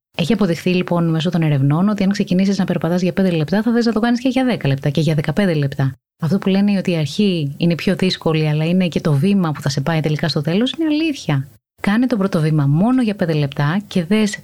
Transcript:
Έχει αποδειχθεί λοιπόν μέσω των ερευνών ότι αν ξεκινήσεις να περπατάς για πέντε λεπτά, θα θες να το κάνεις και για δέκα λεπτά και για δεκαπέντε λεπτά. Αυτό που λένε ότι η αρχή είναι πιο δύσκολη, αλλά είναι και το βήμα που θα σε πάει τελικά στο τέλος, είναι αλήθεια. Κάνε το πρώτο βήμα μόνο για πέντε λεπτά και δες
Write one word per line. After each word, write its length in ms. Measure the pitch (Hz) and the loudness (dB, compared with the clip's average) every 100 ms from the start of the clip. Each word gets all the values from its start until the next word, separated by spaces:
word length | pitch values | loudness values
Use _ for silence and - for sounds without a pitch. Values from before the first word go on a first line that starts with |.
| _ - | _ -6
Έχει 140 | 165 | -2
αποδειχθεί 380 | 220 196 165 180 | 0 0 0 0
λοιπόν 400 | 180 180 175 170 | -2 0 0 0
μέσω 200 | 160 165 | 0 0
των 120 | 175 | 0
ερευνών 460 | 160 147 139 151 202 | 2 2 2 2 0
ότι 140 | 208 | 0
αν 80 | 190 | 0
ξεκινήσεις 480 | 202 196 180 196 196 | 0 0 2 2 0
να 60 | |
περπατάς 380 | 180 175 160 180 | 0 0 0 0
για 100 | 180 | 0
πέντε 180 | 175 190 | 0 0
λεπτά, 320 | 170 147 196 | 0 0 0
θα 100 | 226 | 0
θες 140 | 233 233 | 0 0
να 60 | |
το 80 | 214 | 0
κάνεις 200 | 233 240 | 0 0
και 80 | 262 | 0
για 160 | 254 | 0
δέκα 240 | 254 180 - | 0 0 0
λεπτά 220 | 135 151 | 0 0
και 100 | 143 | 0
για 140 | 156 | 0
δεκαπέντε 400 | 156 151 151 202 | 0 0 0 0
λεπτά. 380 | 156 139 - 135 - _ _ | 0 -2 0 -2 -2 _ _
Αυτό 160 | 156 196 | -2 0
που 100 | 196 | 0
λένε 300 | 190 202 202 | 2 2 0
ότι 120 | 180 | 0
η 60 | 170 | -2
αρχή 580 | 151 - 208 170 143 147 | -2 0 0 0 -4 -2
είναι 180 | 170 | 0
πιο 220 | 165 - 180 | 0 0 0
δύσκολη, 520 | 185 - 170 160 156 | 0 0 0 0 0
αλλά 160 | 151 | 0
είναι 240 | 160 180 180 | 0 0 0
και 120 | 175 | 0
το 120 | 170 | 0
βήμα 400 | 143 190 202 165 | 2 2 2 0
που 80 | 147 | -2
θα 80 | 139 | -2
σε 120 | 139 | -2
πάει 200 | 135 160 | 0 0
τελικά 280 | 151 151 165 | 0 -2 -2
στο 120 | 156 | -2
τέλος, 320 | 151 180 254 | 0 0 0
είναι 160 | - 320 | -2 -2
αλήθεια. 600 | 302 320 269 - 143 135 - _ _ | 0 -2 -4 -2 -2 -4 -14 _ _
Κάνε 240 | - 214 254 | -2 0 0
το 100 | 226 | 0
πρώτο 240 | 196 180 | 0 0
βήμα 260 | 156 156 139 | 0 2 2
μόνο 360 | 151 220 262 | 2 2 2
για 120 | 233 | 0
πέντε 180 | 202 170 | -2 0
λεπτά 480 | 156 143 139 147 180 202 | 0 -2 -2 -2 -2 -2
και 180 | 190 | -4
δες 340 | 165 214 208 - | 0 0 0 -4